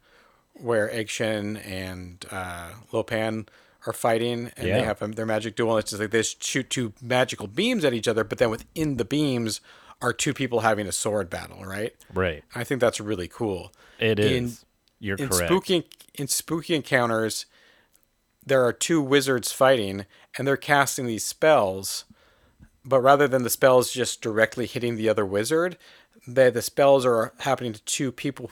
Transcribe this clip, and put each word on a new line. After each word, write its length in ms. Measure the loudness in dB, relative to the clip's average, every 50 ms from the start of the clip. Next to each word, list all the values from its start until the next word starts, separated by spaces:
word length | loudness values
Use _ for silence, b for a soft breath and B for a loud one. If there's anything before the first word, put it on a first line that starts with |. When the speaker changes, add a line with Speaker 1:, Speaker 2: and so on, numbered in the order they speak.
| b b b b b b b b b b _
Speaker 1:
where 360 | -10 -2 0 2 2 2 0
Egg 180 | -2 -6 -6 -6
Shen 480 | -4 -4 -2 -2 -2 -2 -4 -6 -8 -8
and, 680 | -10 -10 -10 -8 -8 -8 -10 -12 -14 -16 -16 -16 -14 -10
uh, 400 | -10 -8 -8 -8 -10 -12 -12 -14 -16 -20 -12 -6
Lo 100 | -4 -4
Pan 440 | -2 -2 -2 -2 -2 -2 -4 -6 -8 b b b b b b b -8
are 60 | -8 -6
fighting, 560 | -2 0 0 2 2 0 -2 -4 -6 -8 -10 -10
and 100 | -6 -4
they 140 | -2 0 0
Speaker 2:
Yeah. 20 |
Speaker 1:
have, 180 | 0 -2 -4 -4
um, 120 | -6 -8
their 120 | -6 -6 -4
magic 320 | -2 -2 -2 -2 -4 -4
duel, 200 | -2 0 2 2
and 60 | 0
it's 80 | 0 -2
just 100 | -4 -4
like 100 | -4 0
they 120 | 0 0
sh-, 140 | 0 0 -4 -6
shoot 280 | -6 -4 -4 -4 -4 -4
two 240 | -4 -4 -4 -6 -8 -10
magical 460 | -6 -2 2 2 2 0 -2 -10 -10
beams 380 | -8 -4 -2 0 0 0 0 0
at 100 | 0 0
each 140 | 0 -2 0
other, 160 | 0 0 0
but 140 | -2 0 0
then 120 | 2 0
within 460 | 0 -4 -8 _ -6 -4 -2 -2 -2 -2
the 60 | -2
beams 560 | -2 0 0 0 0 0 -2 -2 -4 -4 -6 B B B B B B B B
are 100 | -4 -2
two 220 | -2 -2 -2 -4 -2
people 260 | -2 -4 0 0 2
having 260 | 4 4 2 2 -2
a 60 | -4
sword 380 | -4 -4 -2 -2 -2 -2 -4 -4
battle, 340 | -6 -10 -10 -10 -14 -14 -12
right? 300 | -10 -8 -6 -8 -8 -10 _ -16 -8
Speaker 2:
Right. 320 | -2 -2 0 0 -2 -6 -10 _ -10
Speaker 1:
I 100 | -8 -4
think 160 | -4 0 2
that's 200 | 2 2 0 0
really 280 | -4 -6 -6 -6 -6 -8
cool. 440 | -8 -6 -4 -4 -4 -6 -8 -14 _ b b b b b
Speaker 2:
It 200 | 0 2 2 4
Speaker 1:
In, 260 | 2 2 2 0 -2
Speaker 2:
is. 200 | -4 -8 -12 _ _ _ _ _ _ _ -12
You're 160 | -6 -6 -4
Speaker 1:
in 120 | -4 -4 -2
Speaker 2:
correct. 180 | -2 0 0
Speaker 1:
Spooky, 420 | 2 0 0 0 0 -2 -2 -2 _ -16 -20 -20 _ -12
in 120 | -8 -6
Spooky 480 | -4 -4 -4 -4 -4 -6 -6 -2 -2 -2
Encounters, 720 | -2 0 2 2 2 4 4 2 2 0 0 -2 -6 -10 b b b b b b b b b b b b _ _ _ _ _ _ _ -2
there 200 | 0 2 4 4
are 80 | 2
two 280 | 0 -2 -2 0 0 0
wizards 520 | 2 4 4 4 4 4 0 0 -2 -4
fighting, 540 | 0 4 6 6 6 4 2 -2 -4 -6 -8 b b b b b b
and 100 | -4 -2
they're 100 | -2 -2
casting 500 | -2 0 2 2 4 2 2 0 -4 -4
these 180 | -4 -4 -4 -6
spells, 800 | -8 -4 2 4 6 6 6 4 2 -2 -4 -6 -8 -8 -10 -12 _ b b b b b b b b b b b b _ _ -4
but 160 | 2 2 4
rather 280 | 8 8 8 8 6 4
than 160 | 2 0 0
the 60 | 0
spells 420 | 0 4 6 6 6 6 4 2
just 280 | -2 -4 -4 -4 -4 -6
directly 460 | -6 -2 2 2 2 2 2 -4 -6
hitting 300 | -6 -4 -4 -4 -4 -2
the 120 | 0 2 2
other 160 | 2 2 0
wizard, 540 | 0 0 -2 0 0 0 0 0 -2 -4 B B B B B B B B B -14
the, 240 | -2 4 4 6 6
the 120 | 4 2
spells 440 | -4 -4 0 4 6 6 6 6 6
are 260 | 4 2 2 0 -2 -4 -6
happening 340 | -2 -2 -2 -2 -2 -6
to 100 | -8 -8
two 280 | -8 -6 -4 -4 -4 -4
people 380 | -6 -6 -6 -4 2 2 2 2